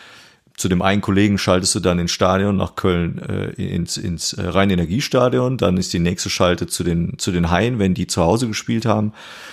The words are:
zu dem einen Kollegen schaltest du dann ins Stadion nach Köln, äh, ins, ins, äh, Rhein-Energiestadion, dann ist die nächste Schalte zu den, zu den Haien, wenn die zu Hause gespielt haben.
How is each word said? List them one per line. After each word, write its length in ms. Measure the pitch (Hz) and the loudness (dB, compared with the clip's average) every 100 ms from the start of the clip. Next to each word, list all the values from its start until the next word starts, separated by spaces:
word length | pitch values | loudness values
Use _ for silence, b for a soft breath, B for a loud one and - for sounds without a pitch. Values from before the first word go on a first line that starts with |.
| B B B B B - | B B B B B -6
zu 100 | 98 | 0
dem 140 | 90 | 2
einen 180 | 98 101 | 2 0
Kollegen 380 | 101 98 104 98 | 2 2 2 2
schaltest 360 | - 92 92 107 | 2 2 0 0
du 40 | |
dann 200 | 90 87 | 0 2
ins 120 | 85 | 0
Stadion 460 | - 92 95 101 95 | 2 2 4 2 0
nach 180 | 92 - | -2 0
Köln, 440 | 95 87 85 - | 2 2 0 -4
äh, 320 | - 98 95 | -6 -4 -4
ins, 420 | - 92 95 85 - | -6 -4 -4 -4 -4
ins, 380 | - 82 - | -4 -4 -6
äh, 80 | - 90 | -4 -2
Rhein-Energiestadion, 1120 | 87 98 90 80 110 - 127 123 127 127 127 | 2 2 2 0 -2 0 2 2 2 0 0
dann 200 | 92 92 | 2 2
ist 160 | 92 | 0
die 60 | 90 | 0
nächste 300 | 85 85 95 | 0 -2 -4
Schalte 380 | - 92 87 85 | 0 2 2 -2
zu 160 | - | -4
den, 340 | 87 85 85 - | 0 0 -2 -4
zu 140 | - | -2
den 180 | 87 85 | 0 2
Haien, 300 | 87 117 120 | 2 0 2
wenn 140 | 95 | 0
die 140 | 87 87 | 0 -2
zu 140 | - | 0
Hause 220 | 82 113 123 | 2 2 0
gespielt 360 | 104 - 113 117 | -4 -4 -2 0
haben. 280 | 107 107 B B B B | 0 -2 B B B B